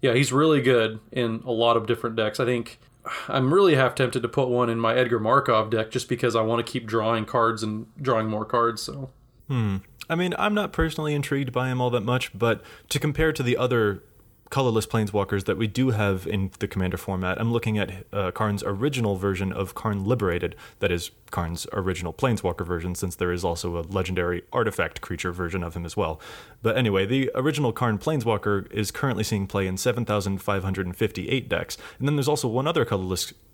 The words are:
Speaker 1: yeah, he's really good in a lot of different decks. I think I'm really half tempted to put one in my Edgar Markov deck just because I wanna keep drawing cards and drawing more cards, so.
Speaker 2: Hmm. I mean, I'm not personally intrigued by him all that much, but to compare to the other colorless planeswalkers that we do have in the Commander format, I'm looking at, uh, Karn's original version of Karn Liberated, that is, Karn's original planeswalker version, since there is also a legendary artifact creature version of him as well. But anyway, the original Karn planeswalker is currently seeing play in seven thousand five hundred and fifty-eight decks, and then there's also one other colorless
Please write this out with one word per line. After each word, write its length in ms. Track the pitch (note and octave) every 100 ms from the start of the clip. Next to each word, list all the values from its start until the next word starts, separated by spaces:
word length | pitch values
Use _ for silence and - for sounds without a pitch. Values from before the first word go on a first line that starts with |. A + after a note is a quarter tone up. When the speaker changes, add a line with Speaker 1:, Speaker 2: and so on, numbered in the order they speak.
Speaker 1:
yeah, 140 | C3
he's 180 | A#2+ C#3
really 280 | C3 D#3+ D3+
good 400 | B2+ B2 A2 A2 -
in 320 | B2+ A#2+ A2+
a 60 | C3
lot 260 | A2+ A#2 A#2
of 100 | G#2
different 260 | A#2 A#2+
decks. 240 | A2+ G#2+ -
I 60 |
think 340 | B2 B2 A#2 - - _ - - -
I'm 260 | C3+ C3
really 220 | F3+ F#3+
half 220 | C#3 B2+ -
tempted 260 | B2 B2
to 60 | A#2
put 200 | - B2+
one 220 | B2 A#2+
in 80 | A2+
my 160 | A2+
Edgar 240 | A#2+ B2 A#2
Markov 520 | G#2+ C3+ C3+ A2 G#2+
deck 200 | A2+ A2
just 180 | C#3 -
because 280 | B2 B2 A2+
I 60 |
wanna 200 | A2 A#2
keep 240 | A2+ C3+ A2+
drawing 380 | A2+ A2 A2+
cards 400 | G#2+ B2 A2+ A2
and 220 | A2 G#2+ - -
drawing 280 | C3+ A2+ A2
more 160 | G#2+
cards, 380 | G#2+ A#2+ A#2 A2+
so. 280 | - C#3 C3 - _ _ -
Speaker 2:
Hmm. 300 | C3 G#2+ F#2+ - - -
I 60 |
mean, 180 | E3 F3+ -
I'm 160 | G#3
not 180 | G#3 F#3+
personally 420 | - D#3+ D#3 D3+
intrigued 360 | D3 C#3+ C#3 C3
by 200 | B2 B2+
him 100 | B2+
all 100 | B2
that 140 | A#2+
much, 340 | G#2+ B2 - F#2+
but 240 | A#2 G#2+ - - -
to 100 | C#3+
compare 320 | D3+ D3 D#3+
to 100 | D3+
the 140 | B2 B2
other 480 | B2 B2 G#2 G2 - - - _ _
colorless 340 | C#3 B2+ A2
planeswalkers 600 | - A2+ G#2 G#2 F#2+ G2
that 120 | F#2+ G2
we 120 | A2+
do 220 | B2+ C3
have 360 | G#2+ G2+ F#2+ F#2
in 240 | G2+ F#2+ -
the 80 | G2
Commander 300 | F#2+ F2+ F2
format, 440 | - F#2 F#2+ -
I'm 120 | A2+
looking 260 | A#2 A2+ G#2+
at, 260 | G2 F#2+ -
uh, 200 | G2+ G2
Karn's 320 | - G#2+ G2+
original 500 | - G2 C#3+ C3 A2
version 380 | F#2+ G2 F#2 F#2+
of 240 | F#2 F#2+ -
Karn 280 | G#2+ G2+
Liberated, 520 | G2 B2 G2 F2 F2 - - -
that 100 | -
is, 220 | F2 - - -
Karn's 380 | - E2 E2+ -
original 400 | G2+ F#2 F2 F2
planeswalker 540 | - C3 A2 F#2 E2+ E2+
version, 300 | F2 F2 F2
since 180 | F2+
there 160 | - F2+
is 140 | F2
also 340 | F2+ E2+ F2 E2+
a 40 |
legendary 600 | E2+ G2 F#2 F#2 F2 F2 -
artifact 500 | B2+ G#2+ - E2 -
creature 280 | - F2 F2+
version 320 | F2 F2 F#2
of 140 | E2+ F2
him 100 | E2+
as 100 | -
well. 240 | E2 D#2 - - - -
But 140 | A2+ B2+
anyway, 300 | A#2+ F#2+ G2
the 240 | C3+ B2+ -
original 360 | C#3 D3 C3
Karn 240 | - A#2+ G#2
planeswalker 720 | - D#3 A2+ G#2 G#2 G2+ -
is 180 | G#2+ G2+
currently 320 | - C3+ A2+
seeing 240 | G#2+ G#2 G2
play 220 | G2+ F#2+
in 80 | F#2
seven 280 | B2 A#2+
thousand 380 | A2+ G#2 G2 F#2+
five 220 | - G2
hundred 220 | F#2+ F#2+ F2+
and 100 | F2+
fifty-eight 520 | G#2+ - E2+ C3 -
decks, 300 | E2+ E2 - - -
and 80 | C#3
then 80 | D3
there's 100 | C3+
also 220 | D3 B2+
one 180 | A#2 C#3+
other 180 | D#3+
colorless 480 | A#2+ G2+ F#2 F2+ - - -